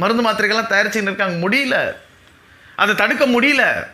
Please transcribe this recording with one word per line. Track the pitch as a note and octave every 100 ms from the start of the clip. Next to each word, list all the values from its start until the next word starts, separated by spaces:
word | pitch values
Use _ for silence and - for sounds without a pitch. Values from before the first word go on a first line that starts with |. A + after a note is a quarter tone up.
மருந்து | F#3+ A#3 A3+
மாத்திரைகள்லாம் | G#3 G#3 A3 A3
தயாரிச்சுன்னு | G3 G#3+ G#3+ G3
இருக்காங்க, | F#3+ G3 E3+
முடியல, | F#3 B3+ C4+ G#3 B2 - - - - - - - - -
அதை | G3+ G#3
தடுக்க | G#3 A#3+ C#4 A#3+
முடியல. | C#4 C#4 G3 G2+ -